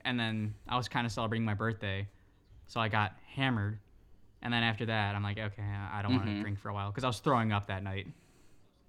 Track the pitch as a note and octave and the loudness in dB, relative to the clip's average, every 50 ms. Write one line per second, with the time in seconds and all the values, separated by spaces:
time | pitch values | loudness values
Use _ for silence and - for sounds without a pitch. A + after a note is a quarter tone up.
0 | - B2+ B2 A#2+ A#2 A2+ A2 A2 G#2+ G#2+ G#2+ - - - A2+ B2 A#2 - - C3 | -2 -2 0 0 0 0 0 0 0 -2 -4 -6 -6 -2 0 0 0 0 0 0
1 | A#2 A2+ G2+ C3 A#2 G#2+ A2+ A2+ A#2 A2 G#2 G2+ A2+ A2+ A2 - G#2+ G2+ F#2+ G2 | 0 0 0 0 0 0 2 2 2 2 2 2 0 0 -2 -2 -2 -2 -2 -2
2 | G2+ G2+ - - - - - - - - - - - - - B2 A2+ A2 A2 A2 | -4 -6 -8 -14 -20 -20 -20 -20 -20 -20 -20 -20 -16 -6 -2 0 0 2 4 4
3 | G#2 G2+ - - - - - C#3 C3+ C3 B2 A2 G2+ G2+ G#2+ G#2+ - - - - | 2 2 0 -6 -18 -10 -4 0 2 2 2 2 2 0 -2 -4 -8 -16 -20 -20
4 | - - - - - - - - - A#2 A#2+ A#2+ A#2 A#2 A2 G#2 A#2+ A2 A2+ A2 | -20 -20 -20 -20 -20 -20 -16 -8 -4 0 2 2 4 2 2 0 0 0 2 2
5 | G#2 G2+ G2+ G2+ G2+ G2+ G#2 A2 A2 G#2 G2+ - G#2 G2+ G2+ G2+ G2+ F#2 - G#2 | 2 2 0 0 0 -2 -2 -2 -4 -4 -4 -4 -4 -4 -4 -4 -4 -4 -4 -2
6 | G2+ G#2 B2+ - - G#2 G2+ G2+ G#2 G#2 G2+ G2 - G#2+ G2+ G2+ G2+ G2+ G2+ - | 0 2 2 2 2 2 -2 -2 -2 -2 -4 -4 -4 -4 -4 -2 -2 -4 -4 -2
7 | B2 B2+ A2 - - D#3+ C3+ A#2 A2+ A2 G#2 G2+ G2+ - G2 F#2+ G2 G2 F#2+ G2 | 0 0 0 0 2 4 4 4 4 4 2 2 0 -2 -4 -4 -4 -4 -4 -6
8 | - - - - - - - - - - - - - - _ _ _ | -6 -8 -10 -18 -20 -20 -20 -20 -20 -20 -20 -20 -20 -20 _ _ _